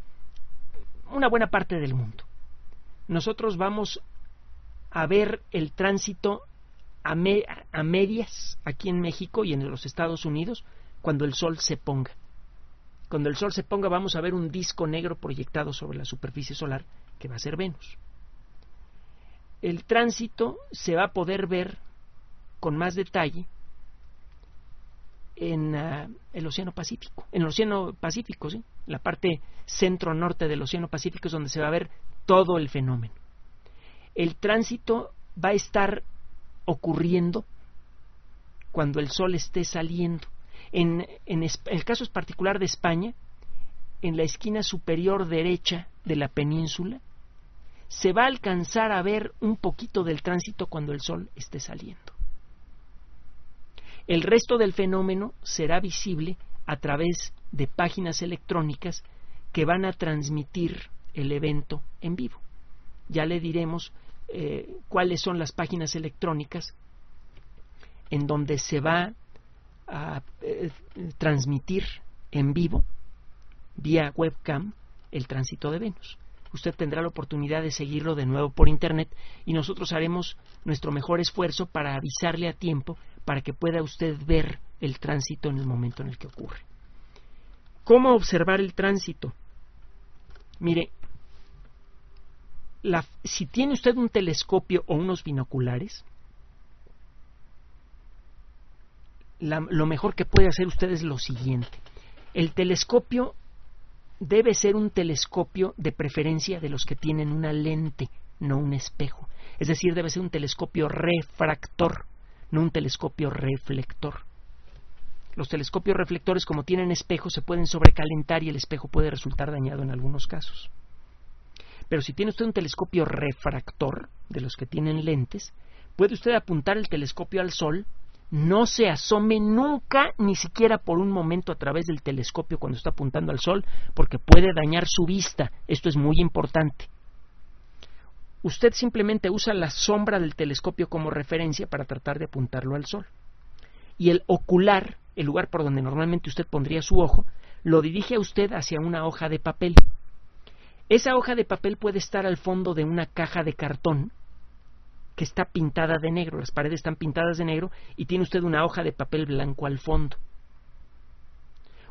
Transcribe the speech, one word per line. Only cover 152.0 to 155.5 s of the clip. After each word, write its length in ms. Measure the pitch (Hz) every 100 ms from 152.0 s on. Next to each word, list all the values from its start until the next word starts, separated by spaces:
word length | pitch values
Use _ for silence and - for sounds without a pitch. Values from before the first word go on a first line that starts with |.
| - 202 190
al 100 | 180
fondo 380 | 185 185 185
de 100 | 160
una 220 | 156 170 160
caja 360 | - 160 180
de 120 | 156
cartón 580 | - 143 143 170 147 190 - - - - - - - - - - -
que 80 |
está 220 | 165 -
pintada 500 | 269